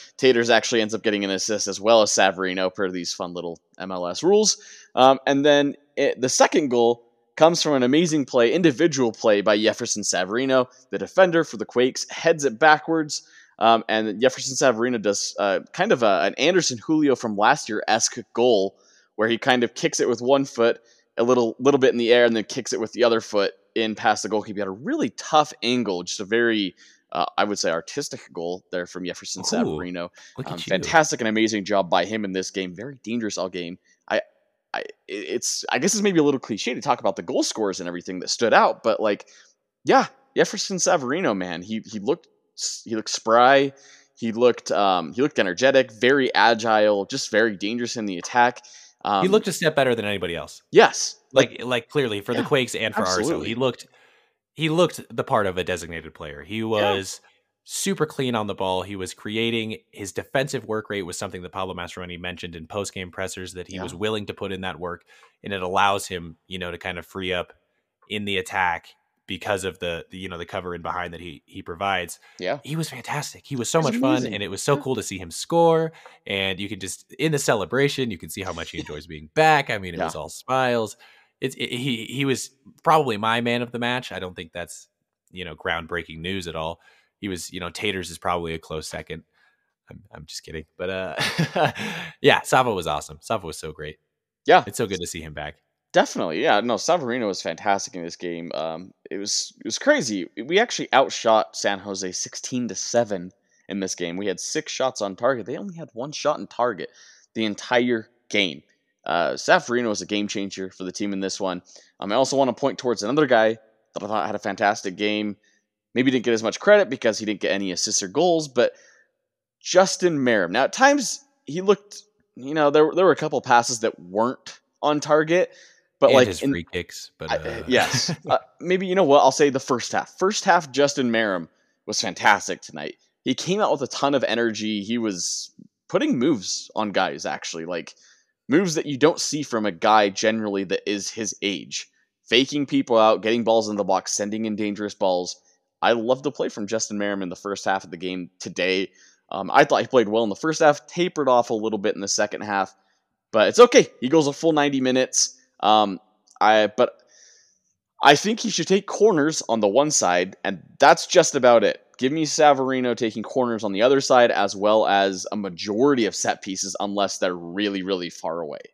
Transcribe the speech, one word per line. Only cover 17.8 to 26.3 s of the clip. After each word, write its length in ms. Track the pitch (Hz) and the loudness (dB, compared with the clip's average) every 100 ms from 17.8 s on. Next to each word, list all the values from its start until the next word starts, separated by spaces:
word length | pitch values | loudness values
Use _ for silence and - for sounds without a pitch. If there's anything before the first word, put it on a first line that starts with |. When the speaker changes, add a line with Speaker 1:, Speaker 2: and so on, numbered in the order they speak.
| - 110 - - - | 0 0 0 -6 -8
Speaker 1:
goal, 420 | - 127 107 98 - _ _ _ - | 2 4 4 2 -4 _ _ _ -2
where 120 | 110 | 0
he 100 | 117 | 0
kind 240 | 135 127 | 2 2
of 100 | 120 | 2
kicks 240 | - 165 - | 0 -2 0
it 80 | 107 | 0
with 120 | 117 | 0
one 240 | 120 139 | 2 2
foot, 360 | 135 - 117 - _ _ _ - | 2 0 2 0 _ _ _ -2
a 60 | |
little, 340 | 117 127 117 - | 2 4 2 0
little 200 | 127 139 | 2 4
bit 140 | 131 | 4
in 60 | 120 | 4
the 140 | 117 | 4
air, 120 | 120 120 | 6 6
and 80 | 113 | 2
then 80 | |
kicks 280 | 104 - 110 | -4 -8 -6
it 80 | - | -6
with 120 | 110 | -4
the 120 | 107 | 2
other 160 | 117 113 | 2 2
foot 320 | - 104 98 - _ | 0 0 0 -4 _
in 200 | 110 110 | -4 -2
past 280 | 104 117 104 | 0 0 0
the 40 | 104 | 0
goalkeeper. 280 | 107 107 101 | -4 -4 -6
He 40 | |
had 80 | 98 | -6
a 40 | |
really 380 | 98 165 320 123 | -8 -6 -4 -4
tough 420 | - - 156 151 - | -6 0 0 0 -2
angle, 400 | 113 123 104 90 | -2 -2 -2 -4
just 180 | 90 - | -6 -8
a 40 | |
very, 500 | 95 | -4